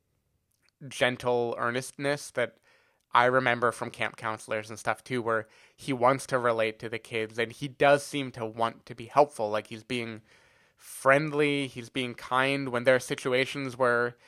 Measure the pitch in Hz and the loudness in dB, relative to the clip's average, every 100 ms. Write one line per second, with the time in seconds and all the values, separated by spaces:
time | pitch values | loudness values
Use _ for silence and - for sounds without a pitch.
0 | _ _ _ _ _ _ _ _ 139 - | _ _ _ _ _ _ _ _ -12 0
1 | 127 123 127 120 120 113 120 123 127 - | 0 0 0 0 0 -2 -2 -2 -6 -6
2 | 139 143 - - 117 _ _ _ _ _ | -4 -4 -6 -4 -4 _ _ _ _ _
3 | _ 120 123 127 127 120 120 - 113 - | _ 4 6 4 2 2 0 0 -6 -4
4 | 107 - 117 110 - 110 107 110 - 110 | -6 -4 -8 -8 -6 -6 -6 -8 -4 -4
5 | - 127 113 113 104 - - _ - 127 | -4 -4 -2 -2 -4 -16 -20 _ -6 2
6 | 120 135 - 131 120 113 110 110 113 113 | 4 2 0 0 2 2 0 -2 -10 -10
7 | - 117 110 110 113 - 143 123 143 143 | -6 -6 -4 -2 -4 -4 -8 4 6 6
8 | - 147 131 123 113 110 113 - - 123 | 2 -6 -6 -6 -8 -2 -2 -4 -16 -16
9 | 113 139 147 - 107 107 107 113 - 123 | -2 4 4 4 -2 -2 -4 -12 -6 -6
10 | 113 110 - - _ _ _ _ - - | -6 -10 -16 -20 _ _ _ _ -20 -2
11 | 131 139 156 147 147 143 135 123 113 139 | 4 4 4 0 0 0 -4 -8 -10 -6
12 | 123 117 - 127 135 139 135 120 123 127 | -6 -8 -2 0 2 0 -2 0 4 2
13 | - 147 139 127 131 143 135 117 127 120 | 2 -6 0 0 0 -4 -6 0 2 2
14 | 120 120 | 0 -6